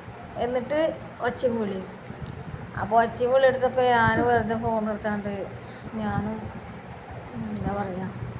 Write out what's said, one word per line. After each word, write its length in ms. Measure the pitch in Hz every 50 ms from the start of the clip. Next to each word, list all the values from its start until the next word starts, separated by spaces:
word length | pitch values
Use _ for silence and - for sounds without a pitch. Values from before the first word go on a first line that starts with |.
| - - - - - - - - 233
എന്നിട്ട് 360 | 240 247 254 233 226 294 302 320 311 - - - - - - 233
ഒച്ചയും 280 | 240 240 - 262 247 233 233
വിളിയും. 280 | 214 196 190 185 185 185 185 - - - - - - - - - - - - - - - - - 190
അപ്പോൾ 140 | 196 220 233 226
ഒച്ചയും 300 | 220 220 - 247 240 262
വിളി 120 | 269 269 262
എടുത്തപ്പോൾ 360 | 247 247 254 254 254 254 254 247 240
ഞാൻ 220 | 233 226 220 226 226 - 240
വെറുതെ 280 | 240 233 220 208 226 226 233
ഫോൺ 260 | 233 226 220 214 220 208
എടുത്താണ്ട് 400 | 202 - 214 208 208 202 202 202 196 185 - - - - - - - - - - 220 214
ഞാനും, 340 | 208 202 202 202 214 220 220 214 - - - - - - - - - - - - - - - - - - 233 226 214 208
എന്താ 160 | 202 196 190 202 202
പറയുക, 300 | 202 190 180 185 190 190 190 - - - -